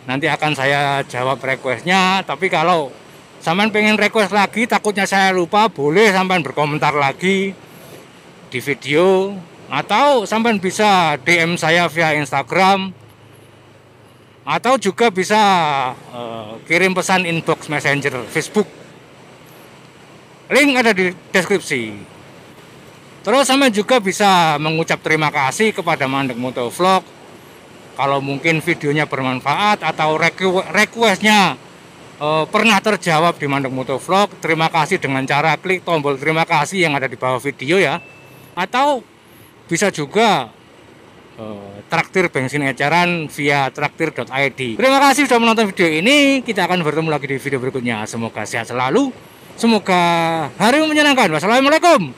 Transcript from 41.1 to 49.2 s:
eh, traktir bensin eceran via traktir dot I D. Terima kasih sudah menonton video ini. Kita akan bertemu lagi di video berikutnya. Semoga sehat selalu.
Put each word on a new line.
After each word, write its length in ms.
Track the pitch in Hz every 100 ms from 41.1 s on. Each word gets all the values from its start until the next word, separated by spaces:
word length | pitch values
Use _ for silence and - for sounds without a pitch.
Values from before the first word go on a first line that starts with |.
| - -
eh, 480 | - 110 104 101 101 -
traktir 400 | 165 - 190 175
bensin 320 | 143 131 147
eceran 640 | 139 127 143 170 175 175 147
via 480 | - 143 143 131
traktir 400 | 139 147 - 156
dot 160 | - 117
I 240 | 131 139
D. 240 | 120 123 110
Terima 240 | 254 277
kasih 240 | 277 269 269
sudah 160 | 240
menonton 240 | 233 220 214
video 160 | - 170
ini. 560 | 156 202 294 277 269 240
Kita 240 | 202 170
akan 160 | 180 151
bertemu 240 | 147 160
lagi 160 | 147 135
di 160 | 135
video 160 | 139 135
berikutnya. 480 | 127 127 120 110 107
Semoga 400 | 117 113 113 107
sehat 240 | 120 113
selalu. 400 | 123 127 190 277 -